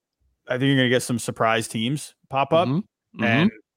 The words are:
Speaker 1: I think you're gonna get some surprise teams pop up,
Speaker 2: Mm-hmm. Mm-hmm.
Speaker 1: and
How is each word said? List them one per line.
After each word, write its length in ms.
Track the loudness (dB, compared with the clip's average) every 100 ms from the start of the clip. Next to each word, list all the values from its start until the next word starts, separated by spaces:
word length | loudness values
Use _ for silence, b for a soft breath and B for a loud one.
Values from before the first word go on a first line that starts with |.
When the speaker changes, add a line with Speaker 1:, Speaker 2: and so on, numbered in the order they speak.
| _ _ _ _ -8
Speaker 1:
I 40 | -2
think 40 | 2
you're 80 | 2
gonna 120 | 2
get 140 | 2
some 160 | 0 -6
surprise 480 | -4 -2 0 0 -2
teams 460 | -4 -4 -4 -8 _ -8
pop 240 | -4 0
up, 140 | 2 2
Speaker 2:
Mm-hmm. 120 | -2
Mm-hmm. 460 | -6 _ _ -4
Speaker 1:
and 260 | 0 2 2 -2 _